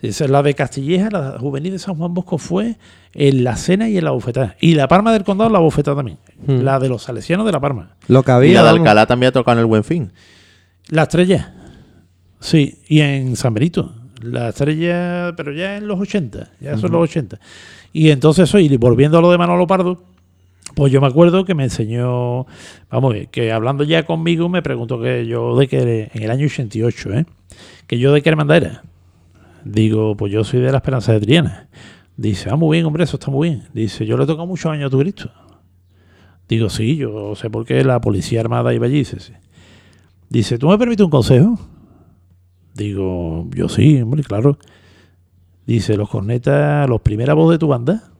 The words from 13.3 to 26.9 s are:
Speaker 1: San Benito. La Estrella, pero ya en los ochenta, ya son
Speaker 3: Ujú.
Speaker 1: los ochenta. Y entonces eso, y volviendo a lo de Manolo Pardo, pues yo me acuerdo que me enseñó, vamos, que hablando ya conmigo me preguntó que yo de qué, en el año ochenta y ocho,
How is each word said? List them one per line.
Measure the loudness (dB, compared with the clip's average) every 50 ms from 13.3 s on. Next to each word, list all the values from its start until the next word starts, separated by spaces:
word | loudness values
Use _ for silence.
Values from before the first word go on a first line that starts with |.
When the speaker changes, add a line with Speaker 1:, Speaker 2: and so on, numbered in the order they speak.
| -6 -2
Speaker 1:
San | -2 -2 0
Benito. | 0 -2 -2 -2 -4 -6 -6 -10 -20 -20 -20 _ -16
La | -12 -8 -6 -6 -6 -6
Estrella, | -4 -4 -2 -2 -2 -2 -2 -2 -2 -2 -4 -4 -6 -6 -6 -8 -8 -8
pero | -10 -10 -8
ya | -8 -8 -8 -8 -10
en | -8 -6
los | -6 -6
ochenta, | -6 -4 -4 -4 -4 -4 -10 -14 -16 _ _ _
ya | -10 -8 -6 -4
son | -2 -2
Speaker 3:
Ujú. | 0 0
Speaker 1:
los | 0 0
ochenta. | -2 -6 -6 -6 -12 -20 _ -20 -20 -20 -20 -20 -20 -20 -20 _ _
Y | 2 4 4
entonces | 4 4 4 2 4 4 4 4
eso, | 4 4
y | 4 4 2
volviendo | 4 4 4 4 4 4 4 4 4
a |
lo | 6 4
de | 4 2
Manolo | 2 0 0 0 0 0
Pardo, | 0 0 0 -2 -4 -6 _ _ _ _ _ _ _ _ _ _ _ _ _ -10 -4
pues | 0 0 2
yo | 4 4
me | 2 2
acuerdo | 4 6 4 6 4 2 0
que | 0 -2
me | -2 -2
enseñó, | -4 -2 -4 -4 -4 -2 -4 -2 -2 -2 -2 -4 -4 -4 -6 -8 _ -14 -20 -20 -20 -20 -20 _ _
vamos, | -2 0 0 0 0 -2 -6 -8
que | -6 -4 -2 -2 -2
hablando | -2 -2 -2 -2 -2 -2
ya | 0 0 0 0
conmigo | -2 -4 -4 -2 -2 0 0 -2 -2
me | -2 -4
preguntó | -4 -4 -6 -6 -6 -6 -6 -4
que | -4 -4 -4 -4 -4 -4
yo | -4 -4 -4 -2 2 0
de | 0 0
qué, | 0 -2 0 0 -2 -4 -6 -8 -10
en | -8 -6
el | -4
año | -2 -2 -2 -2
ochenta | -2 -4 -8 -6 -4 -2
y | -2
ocho, | -2